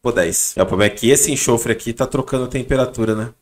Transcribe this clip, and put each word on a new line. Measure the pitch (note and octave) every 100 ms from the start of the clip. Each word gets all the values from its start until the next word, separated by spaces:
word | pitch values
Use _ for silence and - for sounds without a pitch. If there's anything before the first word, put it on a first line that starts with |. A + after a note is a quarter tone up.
Pô, | B2
dez. | G2+ E2+ - - -
É, |
o | F#2+
problema | F#2+ G#2
é | -
que | A#2
esse | C#3+ -
enxofre | C3+ - A#2 A#2+
aqui | A2 -
tá | A2+ C3
trocando | C#3+ C3 C3 B2+
temperatura, | C3+ A#2+ C3+ B2+ - A2 G#2+
né? | A2 -